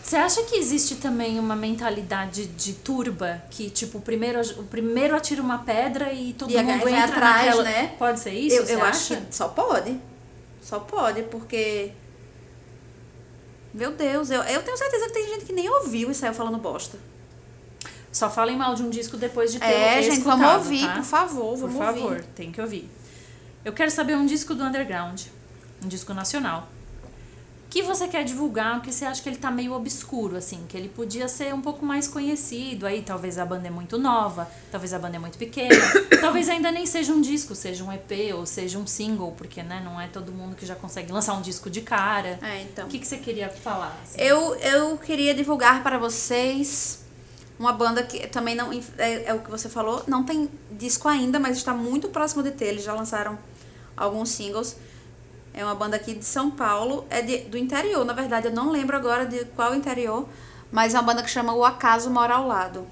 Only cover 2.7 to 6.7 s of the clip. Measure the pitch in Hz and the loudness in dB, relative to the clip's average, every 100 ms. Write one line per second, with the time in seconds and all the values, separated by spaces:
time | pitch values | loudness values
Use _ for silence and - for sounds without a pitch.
2.7 | 196 - 262 247 180 180 170 - - 208 | -6 -4 -2 -2 -2 -4 -6 -10 -10 -6
3.7 | - 220 208 202 220 233 240 233 - 202 | -4 -6 -8 -4 -2 0 0 -2 -4 -8
4.7 | 226 226 233 294 311 302 294 254 240 - | -4 0 2 4 2 0 0 0 -2 0
5.7 | 220 262 269 277 262 247 233 262 240 247 | 0 2 0 -2 -4 -6 -6 0 2 4